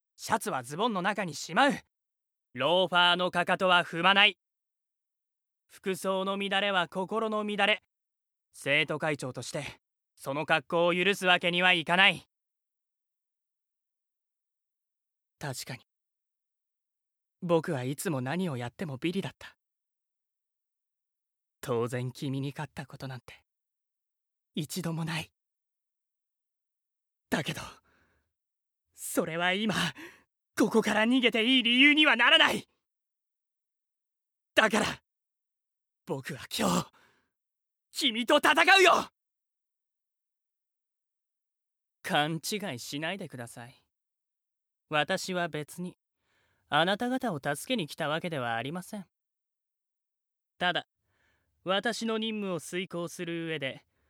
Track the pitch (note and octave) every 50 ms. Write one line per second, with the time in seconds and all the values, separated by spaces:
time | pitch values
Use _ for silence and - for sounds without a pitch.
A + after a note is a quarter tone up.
0 | _ _ _ - - - G3 A3+ - G#3+ D#3+ C3 B2 B2 C#3+ E3+ G#3+ B3 G#3+ F#3
1 | F3 G3 G3+ G#3+ G3+ E3+ C#3+ - - - D#3+ A3 C4+ C#4+ G3 - - _ _ _
2 | _ _ _ _ _ _ _ _ _ _ - B2 C3 D3+ E3+ F#3 F#3 D#3+ F#3 F3
3 | F3 F3 F3 F3 F3+ F3+ - F3 F3 F#3+ F#3 E3+ F#3+ F#3 F3+ F3 E3 - - E3
4 | E3+ F#3 G3 G3 G3+ G#3 F#3+ _ _ _ _ _ _ _ _ _ _ _ _ _
5 | _ _ _ _ _ _ _ _ _ _ _ _ _ _ - - - G3 F#3+ -
6 | - F#3+ F#3+ F#3+ F#3+ G3 G3 G3 G3 G3 G3 G3 G3+ G3+ G3 F#3 E3+ - - F#3+
7 | F#3+ E3+ G#3 A3+ A3+ A3 G#3+ G#3+ G#3+ G#3 G#3 G3+ G3+ G3+ G#3+ - - _ _ _
8 | _ _ _ _ _ _ _ _ _ _ - - - C#3 C#3 D3+ D#3 C#3+ D#3+ D3
9 | F3 D#3 D3+ - - B2+ A#2+ C3+ A#2+ - - D#3 C3+ B2 - - _ _ _ _
10 | _ _ _ - - C#3 C3+ D3+ D#3 - E3 D#3 - - F3+ E3+ E3+ F3 E3+ F3+
11 | F3 F#3+ G3+ - F#3+ F3+ F3+ F3 - F3 F3 F3 F3+ F#3 F3+ E3+ D#3 D#3+ E3+ F#3
12 | G3 G3+ F3 D3 - _ _ _ _ _ _ _ _ _ _ _ _ _ _ _
13 | _ _ _ _ _ _ _ _ _ _ _ _ _ _ _ _ _ _ _ _
14 | _ _ _ _ _ _ _ _ _ _ _ _ _ _ _ _ _ _ _ _
15 | _ _ _ _ _ _ _ - - C#3+ C3 - - - B2+ B2 _ _ _ _
16 | _ _ _ _ _ _ _ _ _ _ _ _ _ _ _ _ _ _ _ _
17 | _ _ _ _ _ _ _ _ - E3+ E3+ E3 D#3 F3+ D#3+ B2+ B2 C3 D3+ -
18 | - G3 D3+ C3 B2+ C3 D3+ F3+ F#3+ E3+ C3+ A#2+ A#2+ A#2+ - - G3 D3+ C3 A#2+
19 | - E3 F3+ G3 - C3 - - - - - _ _ _ _ _ _ _ _ _
20 | _ _ _ _ _ _ _ _ _ _ _ _ _ _ _ _ _ _ _ _
21 | _ _ _ _ _ _ _ _ _ _ _ _ - - B2 A#2 A#2+ A#2+ B2+ B2
22 | B2 B2+ - - D#3 C#3 C3+ C#3 C3+ C#3+ C3+ - D3+ - - - C#3+ - - -
23 | C#3 C3 C3 B2 - - - - _ _ _ _ _ _ _ _ _ _ _ _
24 | _ _ _ _ _ _ _ _ _ _ - - D3+ - - F#3+ E3+ E3+ E3 D#3
25 | E3 D#3+ E3 D#3 D#3+ - _ _ _ _ _ _ _ _ _ _ _ _ _ _
26 | _ _ _ _ _ _ _ _ _ _ _ _ _ _ _ _ _ _ _ _
27 | _ _ _ _ _ - - E3 D3 - D3+ - - - - - _ _ _ _
28 | _ _ _ _ _ _ _ _ _ _ _ _ _ _ _ _ _ _ _ -
29 | - - - C#4 F#3 D#3+ D#3 E3+ F3 F3+ F#3 G3+ A3 A3 E3 E3+ F3 E3 - -
30 | D#4+ F4 - _ _ _ _ _ _ _ _ - C#4 G3 - A3+ G3+ - G#3 G#3
31 | A3 A#3 B3 C4+ A#3+ A3+ - A3+ A3 B3 C4 B3+ G#3+ A#3 A#3+ B3+ C4+ D4 D4 D#4
32 | D#4 D4 A#3 A3+ A#3+ C4 D#4 D#4+ D4+ - - G#3 - _ _ _ _ _ _ _
33 | _ _ _ _ _ _ _ _ _ _ _ _ _ _ _ _ _ _ _ _
34 | _ _ _ _ _ _ _ _ _ _ - - A3 G#3+ G#3 G#3+ G#3 - - -
35 | _ _ _ _ _ _ _ _ _ _ _ _ _ _ _ _ _ _ _ _
36 | _ - D#3+ C3+ C3 - D3+ A#2+ - - - - A3 F#3+ F3 F3+ - - _ _
37 | _ _ _ _ _ _ _ _ _ _ _ _ _ _ _ _ _ _ - -
38 | - C4 G#3+ A3+ A#3+ - D#4 D4 - D#4 D4+ D#4+ E4+ E4 G4 G4 F4+ E4+ - A3
39 | - - _ _ _ _ _ _ _ _ _ _ _ _ _ _ _ _ _ _
40 | _ _ _ _ _ _ _ _ _ _ _ _ _ _ _ _ _ _ _ _
41 | _ _ _ _ _ _ _ _ _ _ _ _ _ _ _ _ _ _ _ _
42 | - - F#3 D3+ D3 D#3 E3 D#3 - - A3+ G#3 G3+ F#3+ C3 A#2+ - - - C#3+
43 | D#3+ E3 F#3+ G3 G3 C#3 - B2 A#2+ A#2+ - B2+ A#2+ B2 - _ _ _ _ _
44 | _ _ _ _ _ _ _ _ _ _ _ _ _ _ _ _ _ - D#3 D3+
45 | D3 - F#3+ F3+ - - F#3 F3+ F3 E3 D3 D3+ D3 - - - F3 F3+ - _
46 | _ _ _ _ _ _ _ _ _ _ _ _ _ - C3+ D3 E3 F3+ G3+ G3+
47 | A#3+ B3 B3+ C4 - A#3 E3+ C#3 - D3 D3 - - - B3+ A#3 E3 C#3+ - -
48 | E3 C#3+ D3+ E3 - F3 D#3+ C#3 B2 A#2 A#2 A2+ A#2 C3+ E3 F#3 F3+ - - G#3
49 | F3+ - _ _ _ _ _ _ _ _ _ _ _ _ _ _ _ _ _ _
50 | _ _ _ _ _ _ _ _ _ _ _ - F3+ F3+ E3+ D3+ B2+ _ _ _
51 | _ _ _ _ _ _ _ _ _ _ _ _ - E3+ F#3+ G3+ G3+ A#3+ G#3 -
52 | A3+ A3+ A3 A3 A3 A3 G#3+ G#3+ G3+ F#3+ F3+ D#3+ - - - F3+ F#3+ - - E3+
53 | F3 D#3+ - - F3+ E3 E3+ E3+ E3 E3 D#3+ D3+ C#3 C3 B2 C#3 _ _ _ _
54 | _